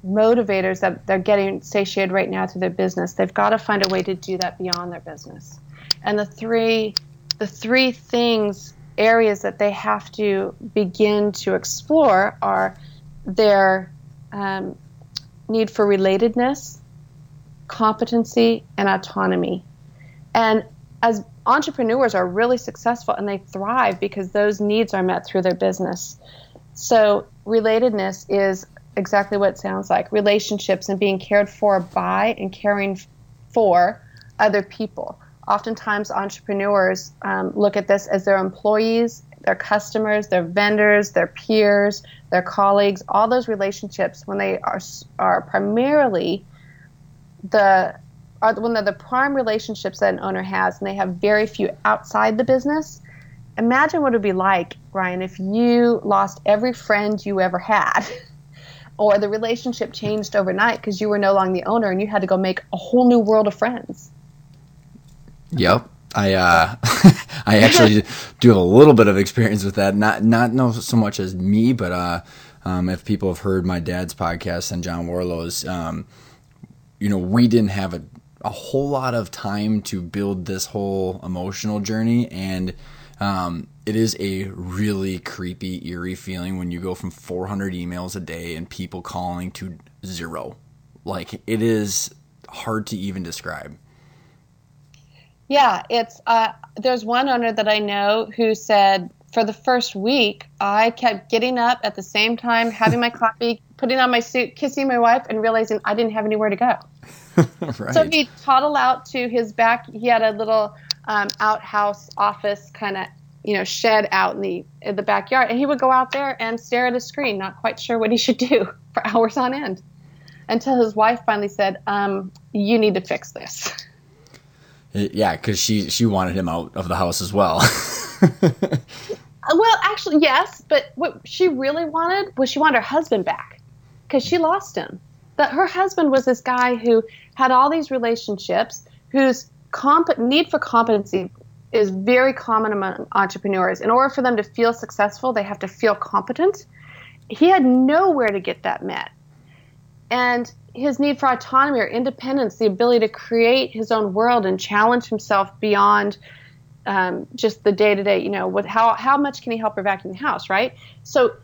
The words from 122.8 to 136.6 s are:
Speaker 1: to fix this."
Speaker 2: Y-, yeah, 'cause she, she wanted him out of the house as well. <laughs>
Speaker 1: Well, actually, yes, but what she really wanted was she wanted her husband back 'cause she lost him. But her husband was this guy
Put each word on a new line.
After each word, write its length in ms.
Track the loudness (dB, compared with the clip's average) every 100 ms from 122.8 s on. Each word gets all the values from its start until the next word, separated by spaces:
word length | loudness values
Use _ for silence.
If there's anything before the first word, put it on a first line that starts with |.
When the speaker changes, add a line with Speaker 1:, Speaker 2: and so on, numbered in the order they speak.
| 4
Speaker 1:
to 60 | 0
fix 320 | -4 -8 -8
this." 540 | -16 -14 -10 -10 -10 -18 _ _ _ -20 -20 _ _ _ -20 _
Speaker 2:
Y-, 140 | -4 -4
yeah, 220 | 0 0 0
'cause 220 | -4 -2
she, 300 | 0 0 -2
she 160 | 0
wanted 320 | 2 2 0 -2
him 140 | -4
out 260 | -6 -6 -8
of 100 | -6
the 80 | -2
house 260 | -2 -2
as 100 | -2
well. 300 | 0 2 4 2 0 -8 -10 -12 2
<laughs> 200 | 2 4 0 0 -4 -4 -6 -20 -14 -14 -14 _ 0
Speaker 1:
Well, 240 | 2 4 2
actually, 360 | 0 -2 0 2
yes, 420 | 4 2 0 -8 0
but 240 | 0 0
what 280 | -6 -6 -6
she 240 | -16 0 0
really 360 | 2 -2 -2
wanted 540 | -4 -2 -2 -2 -4 -2
was 100 | -2
she 120 | 2
wanted 160 | 2 2
her 60 |
husband 420 | 0 -2 0 -2
back 360 | -2 -6 -12 -20 -20 -20 -20 -20 -4
'cause 140 | -2
she 160 | 0 0
lost 380 | 2 0 -4 -10
him. 240 | -10 -16 -20 -20 _
But 160 | -2 0
her 160 | 2 0
husband 460 | 0 -2 2 2
was 120 | 2 2
this 140 | -2
guy 360 | -2 0